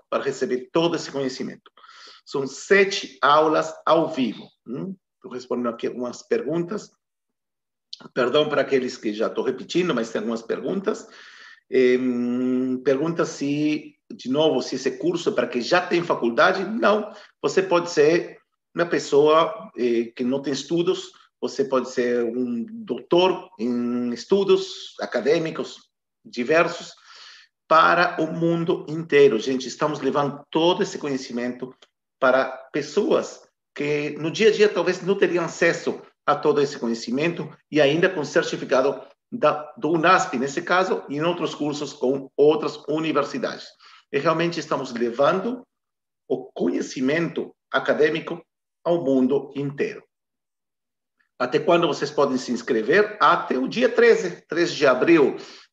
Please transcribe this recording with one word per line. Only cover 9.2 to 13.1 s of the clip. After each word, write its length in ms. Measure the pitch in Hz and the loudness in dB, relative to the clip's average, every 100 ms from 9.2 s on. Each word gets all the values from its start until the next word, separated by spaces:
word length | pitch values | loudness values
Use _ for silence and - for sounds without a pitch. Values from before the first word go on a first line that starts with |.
| 104 | -4
estou 160 | 113 | -2
repetindo, 500 | 110 123 98 165 180 | -4 -4 -4 -2 0
mas 160 | 127 113 | -2 -2
tem 80 | 120 | -4
algumas 240 | 110 113 | -4 -6
perguntas. 640 | - 110 - 190 196 262 - - - - - - - | -6 -6 -4 -4 -4 -6 -10 -20 -20 -20 -20 -20 -2
Em, 1080 | 127 127 123 127 120 120 123 127 127 131 127 | 2 4 4 0 -2 -2 -2 0 0 -2 -2
pergunta 420 | 135 131 160 | 0 0 0